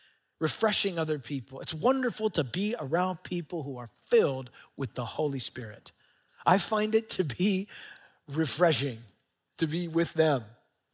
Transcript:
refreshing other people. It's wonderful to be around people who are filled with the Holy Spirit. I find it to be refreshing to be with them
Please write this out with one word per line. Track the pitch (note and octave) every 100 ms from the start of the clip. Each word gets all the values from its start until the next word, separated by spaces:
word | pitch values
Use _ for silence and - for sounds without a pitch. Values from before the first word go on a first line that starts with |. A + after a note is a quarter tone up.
| _ _ _ -
refreshing | D#3+ - A3 G3+ G3+ E3+
other | D#3+ D3+
people. | - C#3+ A2+ C3
It's | -
wonderful | D#3+ G3 C4+ B3+ - G#3+
to | -
be | C3+ F3 G#3 G#3+
around | C#3 E3 F#3 F3
people | - F3+ D#3+ E3+
who | C#3+ B2
are | A#2 - -
filled | A#3 E3+ C3 B2+ - - -
with | C3+ -
the | A#2
Holy | - D#3 C#3
Spirit. | - - A2+ G#2 - - _ _ _ _ -
I | F#3+
find | - G#3+ G#3+
it | A3 A3
to | -
be | E3 A#2 F#3+ F#3+ G3 - - - - _ -
refreshing | C#3+ D#3 - F3 C3 C#3 A2+ A#2 _ _ _ _ -
to | D#3+
be | E3 F3
with | D#3+ E3
them | D#3+ D#3+ C#3 G#2+ A2 _ _ _